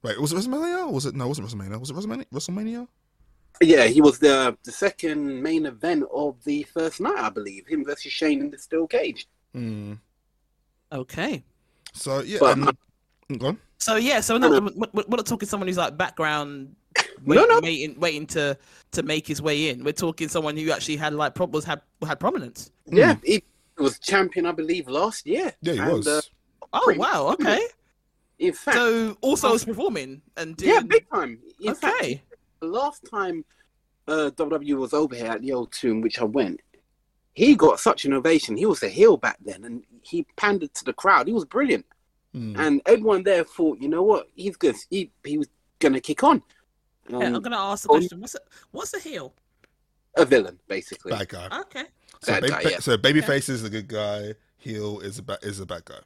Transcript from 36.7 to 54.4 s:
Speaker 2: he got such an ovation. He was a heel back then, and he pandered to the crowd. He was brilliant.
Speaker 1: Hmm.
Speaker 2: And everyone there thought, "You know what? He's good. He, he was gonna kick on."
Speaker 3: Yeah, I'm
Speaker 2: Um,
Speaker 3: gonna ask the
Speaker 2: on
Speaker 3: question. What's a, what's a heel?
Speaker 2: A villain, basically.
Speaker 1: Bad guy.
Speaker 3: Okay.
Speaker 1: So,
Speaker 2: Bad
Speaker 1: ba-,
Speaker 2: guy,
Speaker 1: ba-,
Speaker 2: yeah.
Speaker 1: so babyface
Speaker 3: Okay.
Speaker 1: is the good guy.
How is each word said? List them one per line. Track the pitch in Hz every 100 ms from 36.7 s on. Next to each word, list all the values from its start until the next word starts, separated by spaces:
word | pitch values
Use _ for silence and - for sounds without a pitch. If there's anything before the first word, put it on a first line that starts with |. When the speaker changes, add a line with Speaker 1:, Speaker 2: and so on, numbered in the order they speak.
| _ _ _ _ _ _
Speaker 2:
he | - 240
got | 254 156 104
such | - -
an | 143
ovation. | 135 147 160 - 107
He | 220
was | -
a | 104
heel | 98 233 156
back | 113 -
then, | 98 95
and | 233 233 _ 240
he | - 349 - -
pandered | 208 202 151
to | -
the | -
crowd. | - 196 175 -
He |
was | 226
brilliant. | 160 220 277 135 - _ _ _ _
Speaker 1:
Hmm. | 127 113 104
Speaker 2:
And | 156 143 170
everyone | 226 214 196
there | 185 180
thought, | 160 - 160 117
"You | 139
know | 160
what? | 202 190 -
He's | - 190 175
good. | 139 113 -
He, | 196 175 _
he | 143 151
was | 143 _ _ _
gonna | 151 135
kick | - 151
on." | 285 311 _ _ _ _ _ _ -
Speaker 3:
Yeah, | -
I'm | 247 240
Speaker 2:
Um, |
Speaker 3:
gonna | 214 226
ask | 196 202
the | -
Speaker 2:
on | 160
Speaker 3:
question. | 175 170
What's | 226
a, | - _ - _
what's | - 440
a | 392
heel? | 320 226 131 _ _ _ _ _ _ _ _ -
Speaker 2:
A |
villain, | 143 131 92 87 _
basically. | 95 - - -
Speaker 1:
Bad | 110 98
guy. | 92 90 262
Speaker 3:
Okay. | 392 262 311 _ _ -
Speaker 1:
So, | -
Speaker 2:
Bad | 196
Speaker 1:
ba-, | 165
Speaker 2:
guy, | -
Speaker 1:
ba-, | 160
Speaker 2:
yeah. | 87
Speaker 1:
so | - 113
babyface | 131 147
Speaker 3:
Okay. | 147 139 139
Speaker 1:
is | 127
the | 110
good | 110 98
guy. | 107 104 104 104 107